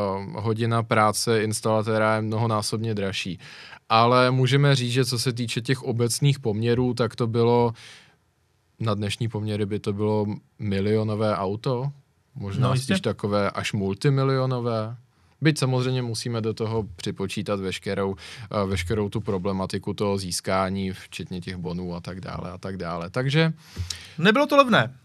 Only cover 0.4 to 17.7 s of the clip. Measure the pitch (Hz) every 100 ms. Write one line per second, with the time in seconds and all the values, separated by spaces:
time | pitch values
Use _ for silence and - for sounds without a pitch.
0.4 | 113 110 117 117 113 110 107 104 - 113
1.4 | 107 107 113 110 107 110 110 110 110 110
2.4 | 117 107 104 110 113 104 98 98 98 82
3.4 | - - - - _ 113 120 127 127 131
4.4 | 127 139 143 135 123 123 127 120 131 117
5.4 | 123 123 117 127 - 113 120 - 143 139
6.4 | 120 104 117 120 127 120 113 - 117 113
7.4 | 117 120 120 113 - - - _ _ _
8.4 | _ _ _ _ 110 101 101 - 113 107
9.4 | 107 104 101 104 107 101 107 107 104 101
10.4 | - _ 107 98 101 110 107 107 107 92
11.4 | 95 104 139 123 143 - _ _ _ -
12.4 | 101 98 123 127 - 190 117 101 104 104
13.4 | 98 - - 107 95 98 143 135 135 135
14.4 | 131 127 120 113 110 123 _ _ _ _
15.4 | 147 147 131 131 127 131 123 110 123 117
16.4 | 110 104 110 113 101 - 107 90 98 -
17.4 | 95 101 95